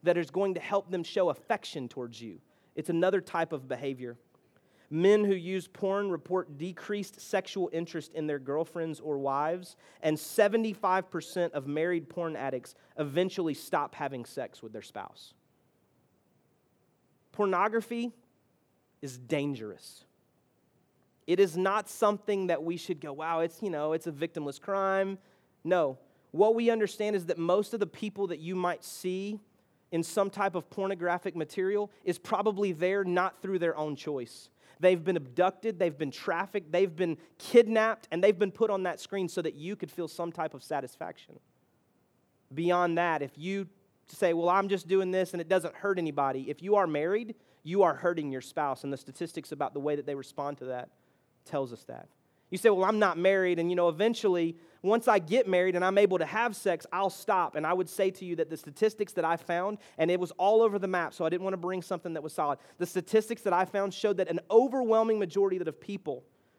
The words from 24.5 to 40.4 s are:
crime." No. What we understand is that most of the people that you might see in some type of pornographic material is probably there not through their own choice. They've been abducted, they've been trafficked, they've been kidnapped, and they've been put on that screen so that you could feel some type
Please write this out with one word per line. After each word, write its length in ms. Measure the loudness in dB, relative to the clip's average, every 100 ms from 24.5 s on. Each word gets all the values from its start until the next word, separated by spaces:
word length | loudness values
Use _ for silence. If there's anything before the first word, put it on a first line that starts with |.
| -8
crime." 560 | -4 -2 2 2 0 -4 -12 _ _ _
No. 340 | 0 2 2 -2 _ _ _
What 240 | 4 4 6
we 140 | 2
understand 460 | 2 0 -2 -2 -2
is 100 | -2
that 140 | -2
most 340 | 2 2 2
of 60 | -4
the 80 | -6
people 400 | -4 -8 -4 -4
that 120 | -4
you 160 | -6 -2
might 280 | -2 -4
see 560 | -8 -8 -6 -4 -6 -8 -12 _ _ _ _
in 120 | -4
some 260 | -2 0 -2
type 260 | 0 -2 -2
of 140 | -6
pornographic 640 | -6 -4 -2 -2 -2 -4 -6
material 540 | -6 -4 -2 -2 -4 -6
is 160 | -6 -6
probably 520 | -2 0 0 0 -2
there 320 | 0 0 0
not 380 | 2 2 0 -2
through 180 | -4 0
their 160 | 0 0
own 200 | -4 -4
choice. 540 | -6 -6 -6 -12 -20 _ -20 2
They've 220 | 4 4
been 140 | 2 -2
abducted, 640 | -2 0 0 0 -6 -2
they've 180 | -2 -2
been 140 | -6
trafficked, 600 | -4 -4 -4 -4 -6 -2
they've 220 | 2 2
been 240 | 2 -2 -2 -10 -18
kidnapped, 720 | 6 8 8 4 2 0 -4
and 100 | 2
they've 160 | 4 4
been 140 | 0
put 180 | 2 0
on 140 | 2
that 160 | -2 -4
screen 300 | -6 -4 -2
so 120 | -2
that 140 | -4 -6
you 220 | -8 -8
could 120 | -8
feel 200 | -8 -8
some 240 | -6 -8
type 200 | -6